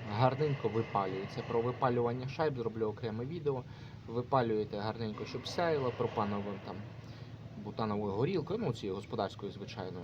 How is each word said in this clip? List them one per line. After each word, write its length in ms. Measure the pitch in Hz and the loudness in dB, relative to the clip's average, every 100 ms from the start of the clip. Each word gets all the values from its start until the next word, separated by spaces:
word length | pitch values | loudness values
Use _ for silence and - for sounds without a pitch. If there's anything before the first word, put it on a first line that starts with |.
| 113 | -2
гарненько 580 | 104 131 135 151 139 113 | 6 6 6 2 2 2
випалюється. 760 | 107 110 101 95 95 98 - - | 2 2 2 2 0 -4 -4 0
Про 140 | 117 | 2
випалювання 680 | 120 120 131 123 120 123 127 | 2 2 4 4 2 0 -4
шайб 300 | - 156 135 | 0 0 2
зроблю 280 | 113 110 110 | -2 0 0
окреме 380 | 104 110 107 | 0 -4 -2
відео. 380 | 123 170 143 131 123 - - - - | -4 -2 0 0 -4 -10 -12 -12 -4
Випалюєте 720 | 117 123 135 117 107 104 104 | -4 2 4 6 4 2 0
гарненько, 460 | 107 110 113 107 | -2 -2 -4 -4
щоб 240 | 107 127 - | -6 -6 -4
сяїло, 440 | - 170 151 127 117 | 0 2 4 2 2
пропановим 640 | 117 - 104 101 101 101 - | 0 2 2 0 -2 -6 -8
там, 100 | 90 107 - - - - - - - | -8 -10 -12 -12 -12 -12 -12 -12 -10
бутановою 480 | 107 - 110 104 104 | -8 -2 0 0 0
горілкою, 480 | 98 143 190 139 208 | 2 2 2 0 0
ну, 100 | 190 | 0
цією 220 | 110 104 | 0 -2
господарською, 580 | 95 - 110 98 - 101 | -4 -2 0 0 -2 -8
звичайно, 480 | 87 98 - 92 90 | -8 -8 -6 -6 -6